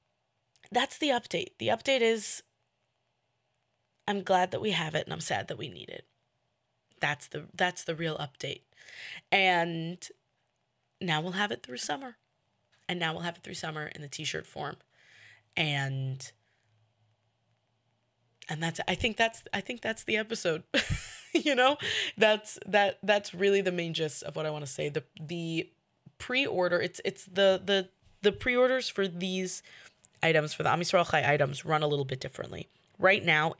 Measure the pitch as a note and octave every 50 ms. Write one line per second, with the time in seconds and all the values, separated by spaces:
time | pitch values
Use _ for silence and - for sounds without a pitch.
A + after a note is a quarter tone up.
0 | _ _ _ _ _ _ _ _ _ _ _ _ _ - - A#3+ C4 - - -
1 | D#4+ C#4+ B3 A#3+ - - - E3+ - - _ - - A3 A3 A3 - C4+ C4+ B3+
2 | A#3 A3+ A3+ A3 G3+ - - - - _ _ _ _ _ _ _ _ _ _ _
3 | _ _ _ _ _ _ _ _ _ _ _ _ _ _ _ _ _ _ _ _
4 | - - G3+ G3+ F#3 - F#3+ F3+ F3+ F3+ F#3 - - G#3+ F3+ E3 D#3+ D#3 D#3 D#3
5 | - - D#3 D#3+ - - C3 G2+ G2+ - D#3+ D#3+ D#3 C#3+ F2+ D2+ - - G1+ G1+
6 | - _ _ _ _ _ _ _ _ _ _ _ _ _ _ _ _ _ _ -
7 | D#3 D3 D3 C#3+ - - - D3+ D3 - - - F#3 F3+ F3+ - - - E3 D3+
8 | E3+ D#3+ D3+ D3+ D3 C3+ _ - - C#3 - - _ _ _ _ - - - -
9 | - - - - _ - - G3 F#3+ F#3 F3+ E3+ E3+ E3+ E3 E3 D#3+ E3 F3+ -
10 | - - - _ _ _ _ _ _ _ _ _ _ _ _ _ _ _ _ -
11 | F#3+ F3 D#3 D3+ D#3+ F#3 F3+ G3 G#3 G3+ A#3 - - - B3 - - - - C4+
12 | C#4 B3 A#3 _ _ _ _ _ _ _ _ _ _ _ _ _ - - F3 F3
13 | E3 D#3+ D#3+ E3+ E3+ E3+ E3+ - - - F3+ - - D#3+ D#3 D#3 D3+ - - -
14 | D3 C#3 - - D3+ - - D#3 - - - - - - - - _ _ _ _
15 | _ _ - - - - - _ _ _ - F3 D#3+ D3+ C#3+ C#3 C3+ C3+ C3+ C3+
16 | C3 C3 C3 C3+ - - _ _ _ _ _ _ _ _ _ _ _ _ _ _
17 | _ _ _ _ _ _ _ _ _ _ _ _ _ _ _ _ _ _ _ _
18 | _ _ _ _ _ _ _ - - - D#3 D3+ E3 E3 D#3+ - - - F#3 -
19 | - A#3 G#3 - A#3 A3+ - - - - - G3+ F#3+ - B3 A#3 - A3+ A3 -
20 | - - A3 G#3+ A3 A3 A3+ - - F3 D#3 E3 - _ - B3+ - - - -
21 | - - - - - - - E4 - D4+ C4+ A#3+ B3+ C4+ D4 - - - - -
22 | - - - G3+ G#3+ G#3+ G#3+ G#3 G#3+ - - - - - F#3 G3+ G3+ G3+ - -
23 | - G3 G#3 G#3 G#3 - - F3 G3 G3+ G3 G3 F#3 F#3 F3+ F3 E3+ E3 D#3+ D#3+
24 | D#3+ D3+ - - - D3+ D3+ D#3 D#3 D#3 D3+ D3+ D3 C3 - - D3+ D3 C#3+ D3+
25 | - _ - - D#3+ C#3+ F3 E3+ E3 E3 E3 D#3+ - - _ _ _ _ _ _
26 | _ - _ - - - B3 C4 C#4 - - F3+ F3+ F3 F3 F3 - F3+ - -
27 | - G3 F#3+ - - F#3+ F3+ F#3+ G3 F#3+ F#3+ F3+ F#3 G3 G3+ F#3+ F#3 - _ _
28 | _ - _ - - G#3 G3 G3+ - B3+ B3 B3 B3+ B3 C4 B3+ A#3+ - - -
29 | G3 F#3+ E3+ F3 F#3+ F#3 F#3 F#3 F#3 F#3 - - - - - - - - _ _
30 | - - _ - - E3 D#3+ D#3 D3+ D3+ - - D#3 C#3+ C3 E3+ F3 - - F3+
31 | E3+ - - D3+ G#2+ C#3 D3 D3 C#3+ C#3 C#3+ - - D#3 D#3 D3+ D#3 D3 D3 C#3+
32 | C#3 C#3 C3+ B2+ - C3 - - - - - E2 - _ _ _ _ _ _ -
33 | F3+ F#3 G3 G3+ - E3+ D#3 D3+ D#3 E3 -